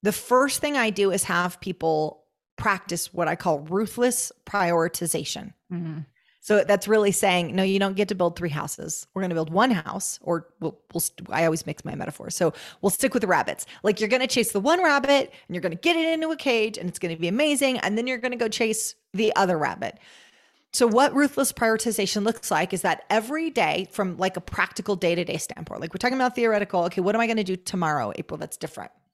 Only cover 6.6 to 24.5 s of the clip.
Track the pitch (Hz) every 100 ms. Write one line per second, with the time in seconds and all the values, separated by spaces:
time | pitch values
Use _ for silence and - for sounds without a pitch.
6.6 | 170 202 202 220 208 190 202 180 170 180
7.6 | 190 196 196 190 202 196 175 175 170 151
8.6 | 156 - 160 - - - 185 165 156 170
9.6 | 247 208 156 190 - - - 170 - _
10.6 | 160 - _ 170 - - 180 - 165 160
11.6 | - - 156 143 - 156 - - 170 -
12.6 | - - 196 - 262 233 196 165 - -
13.6 | - - 202 202 208 254 254 254 220 202
14.6 | 208 339 349 285 277 277 269 - _ 175
15.6 | 180 165 - 339 320 330 320 311 - 233
16.6 | 220 214 180 - 175 165 170 208 302 294
17.6 | 277 254 - 208 247 254 247 247 226 -
18.6 | 226 220 - - _ 190 220 - 190 170
19.6 | 143 90 113 - - - - _ _ _
20.6 | _ - 240 220 277 269 285 - 269 -
21.6 | 226 220 240 214 196 208 202 226 - 160
22.6 | 175 190 180 160 - 214 220 302 330 269
23.6 | 170 151 185 - 190 170 185 185 -